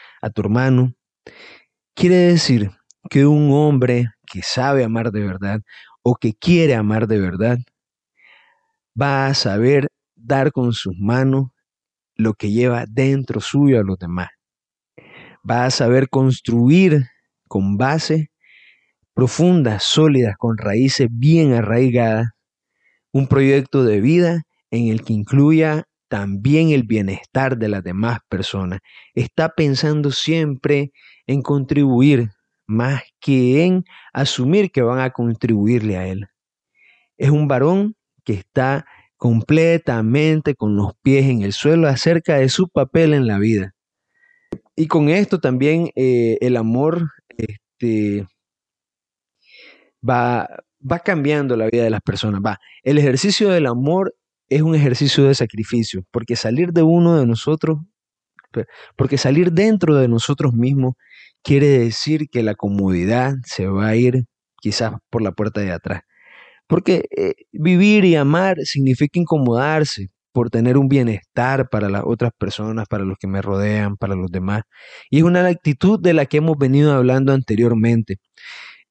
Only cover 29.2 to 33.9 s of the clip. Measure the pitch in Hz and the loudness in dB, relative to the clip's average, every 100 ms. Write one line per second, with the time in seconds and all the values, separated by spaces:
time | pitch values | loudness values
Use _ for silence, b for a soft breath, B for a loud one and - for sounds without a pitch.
29.2 | 123 - 160 - 147 135 156 151 143 127 | -4 -2 -2 0 -2 0 -2 -2 -2 -4
30.2 | - 165 151 127 143 143 143 b b b | -2 -2 -2 -4 -2 -2 -2 b b b
31.2 | - 139 131 143 127 147 139 120 139 135 | -6 -4 -2 -2 0 0 2 4 4 4
32.2 | 110 - _ _ - 110 123 135 - _ | 0 -8 _ _ -6 -4 -2 -4 -10 _
33.2 | - 131 123 139 180 185 - | -2 0 2 2 2 0 -4